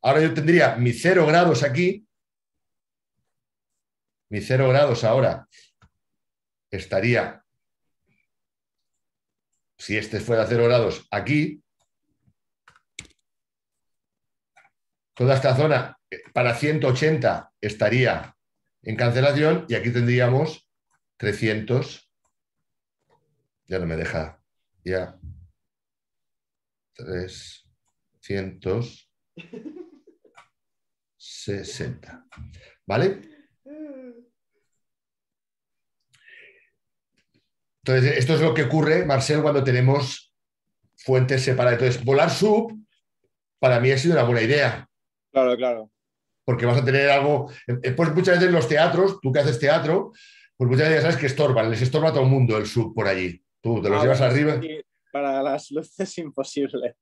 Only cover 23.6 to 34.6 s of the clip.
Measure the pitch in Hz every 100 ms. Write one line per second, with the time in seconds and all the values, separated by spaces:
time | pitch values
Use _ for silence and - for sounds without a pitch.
23.6 | _ 92 85 80 82 82 78 - _ _
24.6 | _ _ 87 92 90 - - - - _
25.6 | _ _ _ _ _ _ _ _ _ _
26.6 | _ _ _ _ - 92 92 - - -
27.6 | _ _ _ _ _ _ - 98 95 90
28.6 | 95 104 127 - _ _ _ - - 214
29.6 | - 349 - _ _ _ _ - _ _
30.6 | _ _ _ _ _ _ - - - 98
31.6 | 87 - 71 - - - _ - - -
32.6 | - _ - 107 185 202 - - _ _
33.6 | 262 302 302 269 254 240 240 _ _ _